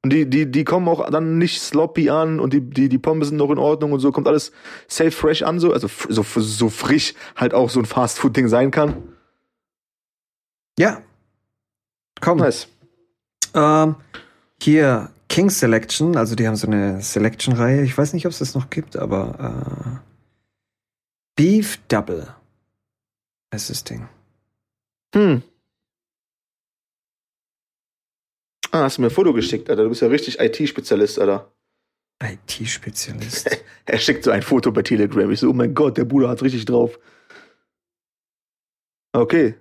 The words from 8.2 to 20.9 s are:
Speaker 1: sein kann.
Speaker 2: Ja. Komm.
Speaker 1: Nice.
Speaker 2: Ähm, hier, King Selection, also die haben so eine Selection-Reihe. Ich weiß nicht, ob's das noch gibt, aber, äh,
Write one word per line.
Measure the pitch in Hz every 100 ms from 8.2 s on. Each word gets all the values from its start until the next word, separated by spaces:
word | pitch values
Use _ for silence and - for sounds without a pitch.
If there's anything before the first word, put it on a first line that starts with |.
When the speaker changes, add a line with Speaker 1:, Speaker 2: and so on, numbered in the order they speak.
| 135 120 123
Speaker 1:
sein | 120 139
kann. | 156 147 - - - _ _ _ _ _ _ _ _ _ _ _ _ _ _ _ -
Speaker 2:
Ja. | 190 208 - _ _ _ _ _ _ _ _ _ _ -
Komm. | - 170
Speaker 1:
Nice. | 123 - - _ _ _ _ _ _ _ -
Speaker 2:
Ähm, | 160 151 156 156 151 _ - - _ _ _
hier, | - 156 143 117 - _ _
King | - 196
Selection, | 196 117 113 113 - 160 160
also | 113 113
die | 113
haben | 107
so | 110
eine | 104 98 95
Selection-Reihe. | 101 104 107 - - 120 120 139
Ich | 139 131
weiß | 147
nicht, | 175 175
ob's | 160
das | 131 135
noch | 131
gibt, | - 151 -
aber, | - 98 113 - - - - - - 127
äh, | - _ _ _ _ _ _ _ _